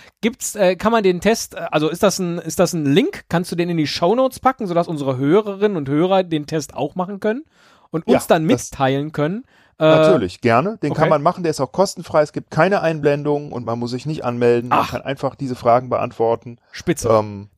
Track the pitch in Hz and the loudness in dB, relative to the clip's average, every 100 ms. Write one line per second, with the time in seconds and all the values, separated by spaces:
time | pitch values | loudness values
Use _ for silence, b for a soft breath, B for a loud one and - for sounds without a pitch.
0 | B _ 233 240 - 208 180 185 214 233 | B _ -4 -4 -6 0 2 2 2 2
1 | 190 180 196 226 - 190 170 156 151 170 | 2 2 0 0 -4 -10 -2 0 0 2
2 | 202 180 175 170 160 - 175 170 143 151 | 0 2 -2 -4 -4 0 0 0 2 2
3 | 320 - - 175 180 170 175 170 147 - | 2 -2 -4 -4 -2 -4 -2 -2 -2 0
4 | 175 233 262 - 254 - 202 170 175 156 | 0 2 0 0 -2 -2 -2 -2 -2 -2
5 | 135 127 139 190 208 196 214 185 135 147 | -4 -2 2 2 0 0 0 0 -2 0
6 | 180 190 180 156 143 160 139 - 147 180 | 2 2 0 -4 -4 -6 -6 -6 -6 -4
7 | 180 202 214 240 b b b b b 160 | -6 -4 -4 -4 b b b b b -4
8 | - - - 170 160 123 - - 135 139 | 2 2 4 2 2 0 -2 -2 0 0
9 | 151 156 147 208 b b b - 156 156 | -4 -2 -2 -4 b b b 0 4 6
10 | 156 151 92 - 117 117 180 226 151 151 | 6 4 0 0 2 4 2 -2 -4 0
11 | 156 156 151 180 165 147 135 - 190 - | 2 2 2 0 -2 -2 -2 0 -2 -4
12 | - 160 151 - - - 175 196 165 160 | -2 0 0 -4 -4 0 2 2 0 0
13 | 147 143 147 147 147 123 113 117 120 123 | 0 0 0 -2 -4 -8 -6 -4 -4 -6
14 | 147 151 123 120 120 120 120 147 156 123 | -6 -6 -4 2 4 4 2 0 0 -4
15 | - 135 107 - 135 123 120 120 127 113 | -8 -6 -6 -6 -8 -2 2 2 2 -4
16 | 120 - 113 117 120 120 _ - - 156 | -4 -2 0 -2 -6 -20 _ -8 -6 -2
17 | 113 110 107 101 104 | 2 2 2 -6 -14